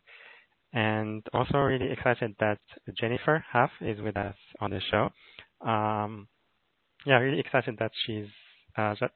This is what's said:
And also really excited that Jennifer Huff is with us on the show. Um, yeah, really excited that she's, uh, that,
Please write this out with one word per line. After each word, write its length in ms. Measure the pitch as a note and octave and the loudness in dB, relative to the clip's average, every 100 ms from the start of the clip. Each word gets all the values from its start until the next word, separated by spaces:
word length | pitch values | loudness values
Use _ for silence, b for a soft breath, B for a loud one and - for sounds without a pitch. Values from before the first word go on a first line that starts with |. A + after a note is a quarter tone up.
| B B B B B B _ | B B B B B B _
And 520 | A#2+ A2 G#2+ G#2+ G#2+ - | 0 2 2 -2 -6 -4
also 280 | A2 B2+ C#3+ | -2 2 2
really 320 | C#3 C3 - | 2 2 -2
excited 440 | - B2+ A#2+ A2+ G2+ | 0 0 0 -2 0
that 200 | G#2+ G#2+ _ - - G2 | 0 0 _ -20 -14 -4
Jennifer 460 | A2+ B2 - D#3 - | -2 0 2 0 2
Huff 240 | B2 C3+ - | 2 2 0
is 200 | C#3 G#2 | -6 -4
with 160 | G#2+ G2+ | -4 -4
us 180 | G#2 - _ - | -4 -6 _ -8
on 120 | G2+ | -6
the 100 | G2 - | -4 0
show. 180 | G#2 A#2+ B B B B _ - | 0 0 B B B B _ 0
Um, 600 | A2 G#2+ G#2+ G#2 A2 G2+ _ _ _ _ _ _ _ C#3+ | 2 2 0 -4 -6 -16 _ _ _ _ _ _ _ 4
yeah, 140 | C3 | 4
really 200 | C3 D3+ | 4 0
excited 380 | - C3 B2+ G#2+ | 2 0 0 -2
that 140 | A2 - - | -4 -4 -6
she's, 220 | G#2+ G#2 - - _ _ - | -6 -6 -14 -20 _ _ -4
uh, 180 | G#2+ G#2+ | -2 -2
that, 120 | B2 | -4